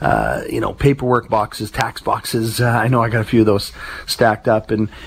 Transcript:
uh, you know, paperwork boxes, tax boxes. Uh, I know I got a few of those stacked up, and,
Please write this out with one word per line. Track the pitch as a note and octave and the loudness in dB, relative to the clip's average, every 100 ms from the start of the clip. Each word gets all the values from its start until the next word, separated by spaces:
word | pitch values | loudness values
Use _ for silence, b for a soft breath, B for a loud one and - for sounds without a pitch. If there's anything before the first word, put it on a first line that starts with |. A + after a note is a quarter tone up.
uh, | - A1 G#1+ - - | 0 0 0 -4 -4
you | A#2 | -4
know, | G#2 | -4
paperwork | - C#3 C#3 B2 B2 - | 0 2 2 2 0 0
boxes, | A2 G#2 - G#2+ | -2 -2 -6 -8
tax | - A2+ - | -4 -4 -4
boxes. | - G#2+ - A#2+ A2+ G#2+ | -4 -4 -2 -2 -2 0
Uh, | A#2+ | 0
I | A#2 A2+ | 2 2
know | B2 | 2
I | A2+ | 2
got | A2+ | 0
a | |
few | G#2+ A#2 | 2 4
of | G#2+ | 4
those | G2+ - B B B B | 4 0 B B B B
stacked | - A2+ G#2+ B2 | 2 2 2 0
up, | A2 - | 0 0
and, | G#2+ G#2+ B | -2 -2 B